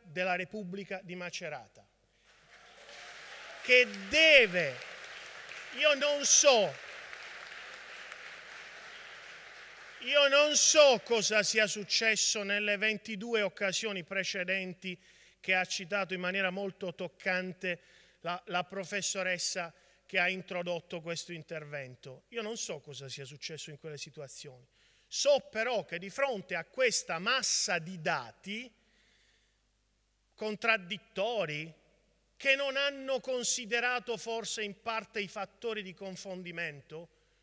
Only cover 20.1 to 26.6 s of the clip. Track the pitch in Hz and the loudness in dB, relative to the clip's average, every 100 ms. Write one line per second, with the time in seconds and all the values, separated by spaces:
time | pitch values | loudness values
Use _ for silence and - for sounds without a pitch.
20.1 | 185 180 185 - 180 175 170 - 175 160 | 0 2 0 -6 -6 -4 -4 -6 -10 -6
21.1 | 170 - 170 - 160 147 147 131 123 135 | -8 -8 -12 -10 -12 -8 -10 -10 -14 -18
22.1 | 131 _ 233 214 233 - 151 147 127 135 | -18 _ -8 -6 -6 -6 -8 -10 -14 -12
23.1 | 139 131 147 - 156 - 147 160 147 156 | -12 -12 -12 -10 -10 -12 -12 -12 -12 -12
24.1 | 151 135 - 147 127 131 _ _ _ - | -12 -12 -12 -14 -18 _ _ _ _ -8
25.1 | - 277 277 - 220 240 220 - 170 196 | 2 4 4 2 -2 0 0 -2 -8 -8
26.1 | - 277 208 - 175 | -2 0 0 -4 -8